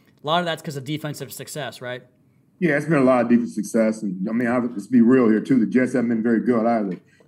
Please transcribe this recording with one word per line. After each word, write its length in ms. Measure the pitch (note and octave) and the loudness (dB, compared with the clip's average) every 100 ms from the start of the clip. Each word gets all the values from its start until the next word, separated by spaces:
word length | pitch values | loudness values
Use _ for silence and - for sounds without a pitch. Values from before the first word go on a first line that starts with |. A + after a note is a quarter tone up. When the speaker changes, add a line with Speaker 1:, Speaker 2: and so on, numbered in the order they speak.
| _ _ | _ _
Speaker 1:
A 40 | D3 | -2
lot 120 | F3 | -2
of 60 | E3+ | -2
that's 160 | D#3 | -6
'cause 160 | E3 C#3 | -8 -10
of 80 | B2+ | -8
defensive 480 | D3 D3+ C3+ C3+ | -8 -8 -10 -12
success, 480 | - C3 D3+ B2 - | -14 -14 -12 -12 -12
right? 220 | B2 B2+ - _ _ _ _ - | -12 -12 -16 _ _ _ _ -4
Speaker 2:
Yeah, 180 | F3 C#3+ | 0 0
it's 80 | D3 | 0
been 120 | D3 | 2
a 60 | |
lot 200 | B2+ B2+ | 4 4
of 60 | A#2 | 4
defensive 240 | A#2 A#2 | 2 0
success. 500 | G#2+ G#2 A2+ A2 G#2+ | -6 -2 0 0 -2
And, 240 | G#2 F#2 G#2+ | -6 -6 -4
I 60 | |
mean, 140 | A#2 A#2 | -2 -2
I'll, 140 | B2 | -2
let's 260 | A#2+ G2+ - | -4 -6 2
be 140 | B2 | 4
real 280 | A2+ C3 A2+ | 6 6 4
here, 120 | G#2+ | 2
too. 180 | - B2+ | 2 2
The 60 | G2 | 2
Jets 280 | B2 B2 | 2 0
haven't 160 | B2+ A#2 | 0 -2
been 140 | A2+ | 0
very 180 | A#2 A2 | 0 0
good 240 | G2+ A#2 A2+ | 2 0 2
either, 340 | A#2 G2 F2 _ _ | 0 -2 -8 _ _